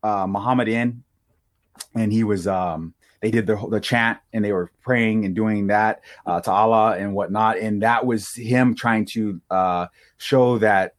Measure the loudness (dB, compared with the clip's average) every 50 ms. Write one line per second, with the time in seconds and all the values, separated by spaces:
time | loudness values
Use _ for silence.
0 | -2 -2 -2 -2 -2 -2 -4 -4 -2 0 0 0 0 0 0 0 0 -2 -4 -6
1 | -16 _ _ _ _ _ _ _ _ _ _ _ _ _ _ -20 -20 _ _ -2
2 | 0 0 2 2 2 2 0 0 0 -2 -2 0 -2 -2 -4 -6 -8 -12 -14 _
3 | _ _ _ _ -2 0 0 0 0 0 -2 -2 -2 -4 -4 -4 -2 0 0 2
4 | 2 0 -2 -4 _ _ -4 -4 -2 0 0 -2 -4 -6 _ _ _ 0 0 2
5 | 2 2 0 0 -2 -2 -2 -2 -2 0 0 -2 0 2 2 2 2 2 0 -4
6 | _ -20 -20 -14 _ -4 -4 -4 -2 0 2 2 4 4 4 4 4 2 2 0
7 | -4 -4 -2 -4 -4 -2 0 0 2 2 0 0 -2 -2 -2 0 2 2 2 2
8 | 0 -2 -2 -2 -4 -8 -14 -10 -4 0 2 4 4 2 2 0 -2 0 0 0
9 | -2 -4 -4 -4 -4 -4 -6 -8 _ _ -2 0 0 0 0 -2 -4 -6 _ _
10 | _ _ _ _ -4 0 2 4 4 4 2 2 2 4 4 2 2 -2 _